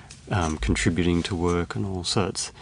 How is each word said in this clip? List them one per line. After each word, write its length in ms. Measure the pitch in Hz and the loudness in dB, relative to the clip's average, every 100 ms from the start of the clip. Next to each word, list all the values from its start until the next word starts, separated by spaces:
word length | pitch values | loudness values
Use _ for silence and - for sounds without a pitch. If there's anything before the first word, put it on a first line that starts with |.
| - - - | -20 -18 -2
um, 260 | 101 80 78 | 0 0 0
contributing 640 | - 90 104 85 87 85 | 0 2 2 2 4 2
to 120 | - | 0
work 400 | 87 87 87 87 | 0 2 2 0
and 100 | 110 | -4
all 200 | 101 92 | -4 -4
sorts. 480 | 85 - 90 - - - | -2 0 0 -2 -8 -4